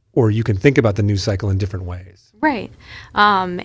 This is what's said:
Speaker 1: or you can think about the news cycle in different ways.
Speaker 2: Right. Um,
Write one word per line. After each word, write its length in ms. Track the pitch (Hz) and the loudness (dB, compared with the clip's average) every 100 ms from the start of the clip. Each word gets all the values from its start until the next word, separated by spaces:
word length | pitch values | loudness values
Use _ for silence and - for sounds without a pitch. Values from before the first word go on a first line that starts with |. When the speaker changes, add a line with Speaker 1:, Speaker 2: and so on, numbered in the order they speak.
| _ | _
Speaker 1:
or 180 | - 113 | 0 2
you 120 | 107 | 2
can 120 | 113 98 | 0 2
think 220 | 143 139 | 2 4
about 180 | 117 98 | 2 2
the 80 | |
news 180 | 104 101 | 0 0
cycle 280 | 95 98 104 | -2 -2 -2
in 80 | 95 | -2
different 280 | 98 95 90 | -2 -6 -10
ways. 460 | 90 92 101 _ 214 | -12 -14 -20 _ _
Speaker 2:
Right. 300 | 302 240 - - - - - - | -2 -2 -8 -16 -20 -20 -8 2
Um, 440 | 208 196 185 175 | 4 2 0 -6